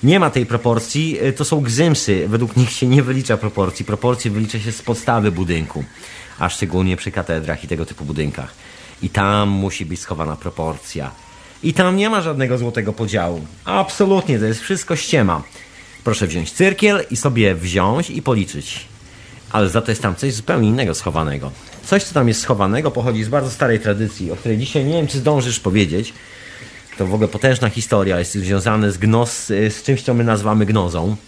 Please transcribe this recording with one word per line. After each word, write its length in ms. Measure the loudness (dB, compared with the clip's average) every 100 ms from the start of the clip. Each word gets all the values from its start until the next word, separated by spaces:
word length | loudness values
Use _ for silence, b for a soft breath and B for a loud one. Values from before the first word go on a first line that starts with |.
Nie 180 | 6 6
ma 100 | 4
tej 160 | 2 0
proporcji, 720 | 0 2 0 0 -2 -2 0
e, 120 | -2
to 120 | 0
są 160 | 0 0
gzymsy. 680 | 0 2 4 4 2 0 2
Według 280 | 0 2 2
nich 140 | 2
się 160 | 2 4
nie 160 | 4
wylicza 340 | 4 0 0 0
proporcji. 480 | 0 0 -2 -2
Proporcje 460 | -4 -2 0 0 -2
wylicza 280 | -2 -2 -4
się 140 | -6
z 100 | -8
podstawy 500 | -4 -4 0 2 2
budynku, 520 | 0 -2 -2 -2 -6 -10 B B B B B
a 100 | -4
szczególnie 480 | -2 -2 0 0 0
przy 140 | -4
katedrach 540 | -6 -4 -4 -4 -6
i 40 | -6
tego 180 | -6 -6
typu 180 | -8
budynkach. 500 | -8 -4 -4 -6 -12 -14 B B B B
I 80 | -4
tam 380 | 0 2 4 2
musi 380 | 2 -2 -4 -8
być 140 | -8
schowana 360 | -8 -6 -4 -6
proporcja. 760 | -8 -6 -6 -6 -10 -10 -10 -12 B B B B
I 120 | -4
tam 220 | 2 2 4
nie 140 | 2
ma 100 | 0
żadnego 380 | -2 -2 0 0
złotego 340 | -2 -2 -4
podziału. 540 | -2 -2 0 -2 -4 -10 -10
Absolutnie, 760 | -2 0 0 2 2 4 2 0
to 60 |
jest 160 | 0 -2
wszystko 360 | -4 -6 -4 -4
ściema. 460 | 0 2 2 0 -4 B B B B B
Proszę 220 | -4 0 -2
wziąć 260 | -2 -6
cyrkiel 520 | 2 2 4 2 2 0
i 60 | -2
sobie 380 | 0 4 4
wziąć 560 | 2 0 2 2 2 -2
i 120 | -4
policzyć. 640 | 0 0 0 -6 -10 -12 -14 -20 B B B B B
Ale 160 | 0 2
za 120 | 2
to 100 | 0
jest 120 | -2
tam 140 | -2 -2
coś 180 | -4
zupełnie 340 | -4 -2 2 4
innego 260 | 2 0
schowanego. 560 | -2 -4 -2 -2 -4 -8 -14 B B
Coś, 180 | 0 0
co 120 | 2
tam 140 | 2 2
jest 120 | 2
schowanego, 500 | 0 0 2 2 0
pochodzi 340 | -2 -2 -2
z 40 | 0
bardzo 220 | 0 -2
starej 300 | -2 2 2
tradycji, 520 | 2 0 0 -4 -8
o 40 | -6
której 220 | -2 -2
dzisiaj 260 | 0 0
nie 80 | 0
wiem, 140 | 0 0
czy 120 | 0
zdążysz 420 | 2 2 0 -2
powiedzieć. 520 | 0 2 2 0 -4 -10 B B B B B B B -4
To 80 | -2
w 80 |
ogóle 140 | 2 0
potężna 420 | 2 2 4 0
historia, 480 | -2 0 2 2 0
jest 140 | -2
związane 600 | -2 0 0 2 2 2
z 60 | 2
gnos-, 720 | 2 4 2 -4 -4 0 0
z 120 | -2
czymś, 200 | -2 -2
co 120 | 0
my 100 | 0
nazywamy 420 | 2 2 2 2 4
gnozą. 500 | 2 2 -2 -2 -4